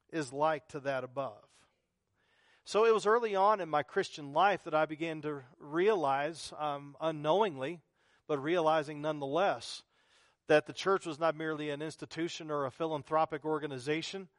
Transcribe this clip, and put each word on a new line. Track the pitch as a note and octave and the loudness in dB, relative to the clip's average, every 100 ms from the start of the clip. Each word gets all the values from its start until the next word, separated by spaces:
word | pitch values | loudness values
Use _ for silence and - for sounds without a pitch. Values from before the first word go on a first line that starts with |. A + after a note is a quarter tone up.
| _ | _
is | E3 C#3 | -6 -6
like | C3+ D3+ D#3 - | 0 0 0 -4
to | D3+ | -8
that | C3+ C3+ | -4 -4
above." | B2+ B2+ C3+ G#2 - _ _ _ _ _ _ _ _ _ _ _ - | -4 -6 -8 -8 -20 _ _ _ _ _ _ _ _ _ _ _ -2
So | G3 | 4
it | A3+ A3 | 6 6
was | F3+ | 4
early | A3+ A#3 F#3+ | 2 2 2
on | G3 G#3+ | 4 4
in | E3+ | 2
my | D3+ | -2
Christian | C#3+ - F3 - C#3+ | 0 -2 -4 -6 -4
life | C#3+ F#3+ F3+ | 4 4 4
that | - | 0
I | D#3 D#3 | 0 2
began | D#3 E3 D#3 | -2 -6 -6
to | D3+ C#3+ B2+ - | -6 -8 -10 -18
realize, | D3+ D#3 F#3+ G#3+ C#3 C#3 D3 D#3+ - - | -6 0 2 2 2 2 0 -6 -12 -6
um, | D3+ C#3+ C#3+ C#3 | -6 -6 -10 -6
unknowingly, | D#3+ D#3 D3 F3+ A3 C3+ C3+ E3+ _ _ _ _ - | -4 -2 2 4 4 0 -6 -8 _ _ _ _ -4
but | D3 | -2
realizing | C#3 F3+ D#3 D#3+ D3 D3+ | 0 2 4 4 0 -4
nonetheless, | D3+ D3+ C#3 D3+ G3 D3 - - - _ _ _ _ _ - | -4 -4 -2 0 0 0 -6 -14 -16 _ _ _ _ _ 4
that | D3+ - | 4 4
the | |
church | C#3+ F#3+ F#3+ F3 | -4 0 0 0
was | D3 | -2
not | E3 D3+ | 0 0
merely | D#3+ D#3 D3+ | -2 -4 -4
an | C#3+ | -4
institution | D#3 D3 C3+ - E3 - D#3+ | -6 -8 -12 -6 -6 -6 -4
or | D3 C3+ | -2 -2
a | |
philanthropic | - E3 D#3 - D#3 D#3+ D#3 D3+ | -2 -2 -2 0 2 2 -2 -2
organization, | D#3 D3 C3+ B2 D#3 D#3 G3 F#3 | -2 -2 -6 -2 -2 -4 -10 -12